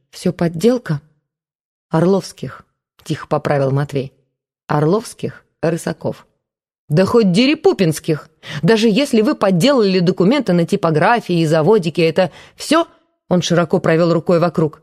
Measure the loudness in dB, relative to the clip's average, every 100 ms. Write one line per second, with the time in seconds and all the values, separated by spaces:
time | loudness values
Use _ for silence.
0 | _ -8 -6 -2 -4 0 0 0 -2 -8
1 | -8 _ _ _ _ _ _ _ _ 0
2 | 0 0 -4 -12 -14 -14 _ _ _ _
3 | -10 -8 -4 -4 -2 -2 0 -2 -4 -6
4 | -8 -12 _ _ _ _ -6 -2 0 0
5 | -4 -10 -12 -12 _ _ -4 -4 -6 -8
6 | -8 -10 _ _ _ _ _ _ -2 0
7 | 2 2 2 2 2 2 0 2 0 -2
8 | -4 -6 -8 _ -14 -4 0 2 2 2
9 | 2 2 0 0 0 2 2 2 2 2
10 | 0 2 2 2 0 0 0 -2 0 2
11 | 2 0 -2 -2 0 2 2 2 0 0
12 | 0 0 -2 -4 -20 -16 -2 0 -2 _
13 | _ _ -4 -2 0 -2 0 -2 0 0
14 | 0 0 0 0 0 0 -4 -6